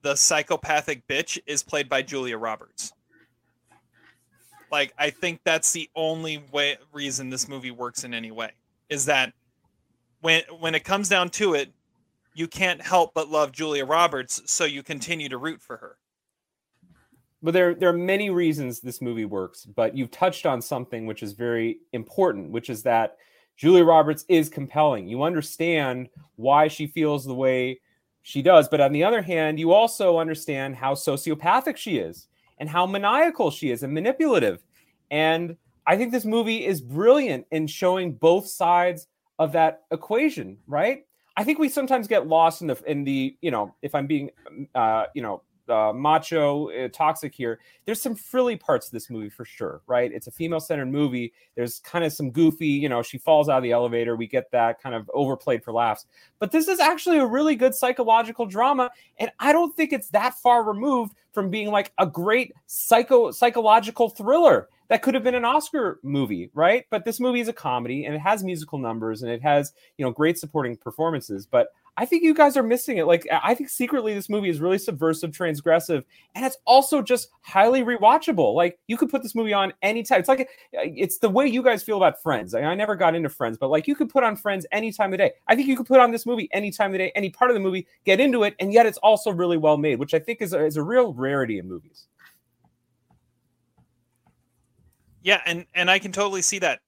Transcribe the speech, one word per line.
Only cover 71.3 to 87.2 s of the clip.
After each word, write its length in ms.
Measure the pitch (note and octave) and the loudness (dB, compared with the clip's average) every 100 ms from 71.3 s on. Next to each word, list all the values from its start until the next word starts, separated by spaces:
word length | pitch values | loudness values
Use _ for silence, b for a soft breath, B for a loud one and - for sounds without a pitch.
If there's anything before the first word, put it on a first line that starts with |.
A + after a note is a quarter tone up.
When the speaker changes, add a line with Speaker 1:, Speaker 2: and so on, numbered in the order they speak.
| G2+ G2+ | -12 -2
Speaker 2:
But 220 | B2 A#2 b b - | 0 0 b b -6
I 80 | A#3+ | -2
think 160 | E4+ | 2
you 140 | E4 D#4 | 2 6
guys 200 | D4 C#4 | 6 6
are 60 | |
missing 360 | A3+ A#3 - A3 | 0 0 -2 -2
it. 100 | D#3 | 4
Like, 180 | F3 - | 2 2
I, 80 | D#3 F3+ | 0 2
I 100 | A#3+ | -2
think 160 | C#4 | -2
secretly 420 | - A#3+ C#4+ G#3+ | -6 -2 -2 -2
this 160 | G#3 G3 | -4 -4
movie 200 | G#3 G3 | -4 -2
is 120 | D#3 | -2
really 160 | E3+ F#3+ | 0 0
subversive, 540 | G3 D#3 D#3+ D#3+ E3+ | -2 -2 0 0 -6
transgressive, 720 | D3 F3 D3+ E3+ E3 - D3+ - b b - | -4 -4 -2 2 2 2 -4 -4 b b -6
and 100 | C4 | -6
it's 120 | - - | -6 6
also 360 | B3+ C4 D4 | 6 6 0
just 280 | G3+ A#3+ - _ | 0 -2 -2 _
highly 400 | - F#3+ G#3+ C4 | -2 4 6 6
rewatchable. 720 | A#3 A#3 G#3 D4 D#4+ G#3 B2 | 2 4 6 6 2 2 2
Like, 240 | B2 F3 - - | 4 0 0 -8
you 100 | A#3 | -4
could 140 | C#4 | -2
put 140 | C4+ | -2
this 100 | A#3 | -4
movie 200 | A3+ A3 | -6 -2
on 200 | G3+ F#3+ - | 0 0 -2
anytime. 380 | G3 A3+ G#3+ A3+ | -2 -2 2 2
It's 100 | F3 | 4
like, 200 | C4+ C4 B B | 2 2 B B
it's 460 | - - D3+ F#3 - | -6 -6 -4 -4 0
the 120 | A3+ | 2
way 180 | F#3+ C#4+ | 4 2
you 160 | A#3+ | 4
guys 180 | B3+ A3 | 2 2
feel 160 | - G#3 | -2 2
about 240 | F3+ - | 2 2
Friends. 320 | E3 B2+ F#2 | -2 -2 -2
I, 80 | A2+ | -2
I 140 | D3 F#3 | -2 -2
never 200 | G#3 G3+ | -2 2
got 200 | F3 E3 | 2 2
into 140 | D3+ | -4
Friends, 280 | - A#2+ A2+ | -4 -6 -2
but, 140 | C3+ | 0
like, 160 | D#3 D#3 | 0 0
you 80 | C#4+ | -2
could 140 | C4 | 0
put 140 | C4+ | 2
on 120 | A#3 G#3 | 0 -2
Friends 320 | G#3+ G3 E3 | -4 -6 -4
any 200 | G3+ A3+ | -4 -4
time 200 | G3+ G3 | -4 -4
of 40 | F#3+ | 2
day. 140 | F#3+ - - | 0 0 0
I 80 | A#3 | 2
think 120 | C4+ | 2
you 80 | B3+ | -2
could 120 | B3 | 6
put 120 | C4 | 8
on 120 | B3 | 8
this 160 | A#3 A#3 | 4 -4
movie 200 | A#3+ G3 | -4 -4
any 180 | G3 G#3 | -4 -4
time 220 | - G3+ | -2 -2
of 0 | |
the 80 | F#3+ | 0
day, 120 | F#3 | -2
any 160 | - | -4